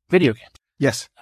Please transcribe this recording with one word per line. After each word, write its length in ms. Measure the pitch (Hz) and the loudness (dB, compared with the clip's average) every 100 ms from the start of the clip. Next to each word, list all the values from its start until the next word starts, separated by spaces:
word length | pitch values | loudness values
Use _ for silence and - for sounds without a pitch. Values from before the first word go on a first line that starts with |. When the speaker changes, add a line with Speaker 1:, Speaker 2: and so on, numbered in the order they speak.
| - | -2
Speaker 1:
video 240 | 180 139 | 0 0
games. 180 | 110 - _ _ - | -2 -14 _ _ -4
Speaker 2:
Yes. 300 | 139 - - _ | -4 -4 -14 _